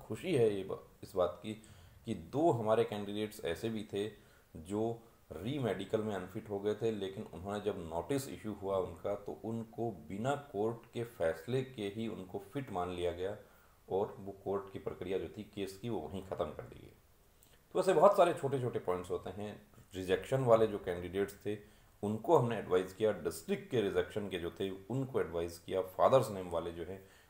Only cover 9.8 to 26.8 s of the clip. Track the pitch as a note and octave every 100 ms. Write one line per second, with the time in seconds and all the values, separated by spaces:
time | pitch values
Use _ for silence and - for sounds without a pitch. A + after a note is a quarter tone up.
9.8 | A#2 F#2 - G2 B2+ C#3 - G2+ A2+ A#2+
10.8 | - A#2+ A#2 - E2 - A#2 C3 C3 -
11.8 | G2+ A2 A2+ F#2 F#2 G2+ - C#3+ B2+ F#2
12.8 | F2+ F2 F2 F2 F#2+ G#2+ - - - -
13.8 | - F#2 G#2+ - G2 - - G2 - F#2+
14.8 | - - F2+ F#2 E2 G#2+ G2+ G2+ F#2+ -
15.8 | A#2+ F#2+ D2+ F#2+ - D#2+ D#2 D2 - -
16.8 | - - _ _ _ _ - - _ F3
17.8 | F3+ D#3 G3+ G3 F3 C#3 C3+ C3+ A#2+ G#2+
18.8 | - F2+ F#2 F2+ G2 G2+ G#2 - - -
19.8 | - F#2 F2+ F#2 - C3 B2 A2+ G#2+ G2+
20.8 | - F2 F2 F#2+ G2 - G#2 G#2 - -
21.8 | - - G#2 G#2+ - D#3 A#2+ G#2 - F#2
22.8 | F#2 - G#2+ F#2 E2 - - G3 - A#2+
23.8 | G2 F2+ F2+ G#2+ G2+ F2+ E2+ - F#2+ F#2+
24.8 | - C3 C3 A2 E2+ E2+ E2+ - - F#2
25.8 | F#2 - G2 C3 A2+ G2 F2+ E2+ E2+ E2+